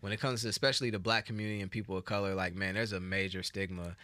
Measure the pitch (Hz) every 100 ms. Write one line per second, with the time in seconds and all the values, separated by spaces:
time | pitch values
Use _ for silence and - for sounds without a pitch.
0 | 101 110 135 117 113 - 135 - 123 104
1 | 110 113 - 107 107 104 95 110 101 95
2 | - 101 98 95 90 92 95 101 110 95
3 | 92 95 95 92 - 98 95 90 87 -